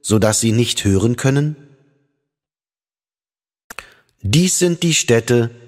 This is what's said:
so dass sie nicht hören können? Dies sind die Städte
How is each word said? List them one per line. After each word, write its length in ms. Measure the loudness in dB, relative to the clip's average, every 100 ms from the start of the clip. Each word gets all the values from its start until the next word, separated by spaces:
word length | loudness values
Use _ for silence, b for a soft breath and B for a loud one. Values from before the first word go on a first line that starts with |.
so 180 | 0 0
dass 220 | 2 0
sie 120 | 0
nicht 320 | 0 -2 -2
hören 320 | 0 0 0 0
können? 400 | 0 0 -2 -6 -18 _ _ _ _ _ _ _ _ _ _ _ _ _ _ _ _ _ _ _ _ B B B B B
Dies 380 | -2 0 2 0
sind 240 | -2 0
die 120 | -2
Städte 560 | -2 2 0 2 0 0 -6